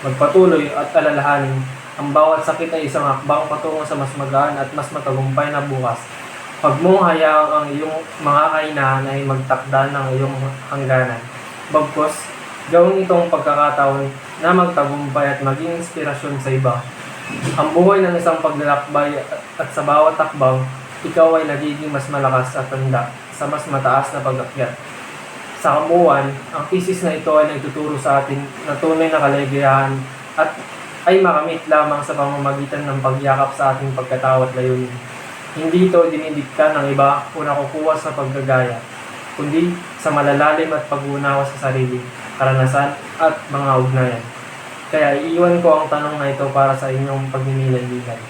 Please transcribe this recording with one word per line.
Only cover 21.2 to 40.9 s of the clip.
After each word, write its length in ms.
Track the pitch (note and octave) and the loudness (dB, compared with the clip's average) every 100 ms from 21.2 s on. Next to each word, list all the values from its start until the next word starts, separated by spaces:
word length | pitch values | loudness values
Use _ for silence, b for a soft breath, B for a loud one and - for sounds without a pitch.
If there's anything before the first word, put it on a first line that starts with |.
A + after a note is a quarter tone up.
| D#3+ D#3+ | 6 6
ay 80 | D#3 | 0
nagiging 400 | C#3+ D3+ D3 D3+ | -2 -4 -6 -6
mas 160 | C#3+ C3 | -6 -4
malakas 400 | C#3+ C3+ C3 B2+ | -2 2 2 0
at 160 | C3+ C3 | -6 -6
tanda 400 | C3 C3 B2+ - - - | -4 0 0 -2 -10 -16
sa 160 | - C#3+ | -8 -4
mas 160 | D3 | -4
mataas 480 | D3+ C3+ C3 C3+ - | -4 -2 2 2 0
na 80 | C#3+ | -4
pag-akyat. 560 | C3 B2+ - C#3 B2 - - - - - - - - - | -4 -4 -6 -4 -6 -6 -14 -16 -16 -16 -16 -16 -14 -2
Sa 160 | D#3+ D3 | 2 2
kabuuan, 480 | D#3 E3+ E3 C#3 C#3 C#3 - | 4 6 6 4 0 -6 -10
ang 160 | C#3+ D3 | -8 -2
thesis 320 | F#3 F3 F#3 F3 | -2 0 -2 -2
na 80 | |
ito 160 | A#2 - D3+ | -2 2 4
ay 80 | D3+ | 4
nagtuturo 480 | C#3+ C#3 C#3+ D3+ | 0 -6 -6 -4
sa 240 | C#3 C#3 C#3 | -2 2 2
atin 240 | C3+ C#3 C#3 - - | 2 -6 -6 -10 -8
na 80 | C#3+ | -2
tunay 240 | D#3+ D#3+ E3 | 0 2 2
na 160 | D#3 | 2
kaligayahan 720 | C#3+ C#3 C#3 C#3 C#3 C3+ C3+ C3+ C3 - - | 2 2 0 2 4 4 2 -2 -6 -14 -8
at 240 | - D#3 - - - - - F3 | -2 -2 -2 -14 -14 -16 -2 4
ay 160 | F#3+ | 6
makamit 400 | F#3 D3+ D#3+ E3 D#3 | 6 2 0 -6 2
lamang 320 | D3+ D3+ D3 | 4 4 0
sa 160 | C#3+ C#3+ | -2 -2
pamamagitan 640 | C#3+ C#3+ C#3 C#3 C#3 D3 | -2 0 -2 -2 -4 -6
ng 160 | C#3+ C3+ | -4 -2
pagyakap 560 | C3 C3+ C#3 C3+ C3+ | 0 0 0 2 0
sa 160 | - C#3 | 2 0
ating 240 | C3 C3+ | 0 -4
pagkatao 480 | C3 B2+ B2+ C3 C3 | -4 -4 -2 2 2
at 80 | B2+ B2+ | 2 0
layunin. 320 | B2+ B2+ B2 B2 - - - - - | 0 0 -2 -8 -12 -14 -14 -14 -12
Hindi 320 | D3+ D#3+ F3+ F#3 | -4 0 4 6
ito 160 | F3 E3 | 6 4
dinidikta 640 | D3+ D#3 D3 C3+ - D3+ | 2 -4 -4 -6 2 2
ng 160 | D3+ C#3 | 4 0
iba 400 | C#3 C#3 G3 - D#3+ | 4 4 4 -2 -6
o 80 | D3 | -2
nakukuha 480 | C3 C#3 D#3 D#3 | -2 -2 -2 0
sa 160 | D#3 D#3 | 0 -2
paggagaya, 640 | C#3+ C3+ C3+ C3 B2+ B2 A#2 - - - - - - | -4 -4 -4 2 2 2 -4 -10 -14 -14 -14 -14 -6
kundi 320 | D3 D#3+ F3 F3 - - | 0 2 2 -2 -10 -6
sa 80 | D#3 | 0
malalalim 640 | D3 C#3+ C#3+ D3 D#3 D#3+ | 2 4 4 4 4 0
at 160 | D3+ - | -2 -2